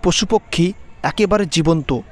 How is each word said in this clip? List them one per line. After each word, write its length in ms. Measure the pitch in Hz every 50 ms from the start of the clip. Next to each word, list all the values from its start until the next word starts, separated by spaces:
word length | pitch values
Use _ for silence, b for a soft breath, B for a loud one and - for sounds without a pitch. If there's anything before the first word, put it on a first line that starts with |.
| -
পশুপক্ষী 680 | 180 - - 220 - 226 202 - - - - 170 180 202 - - - - - -
একেবারে 420 | - - - 208 185 208 214 202
জীবন্ত 540 | 151 - 165 156 165 165 160 139 - 135 117 - -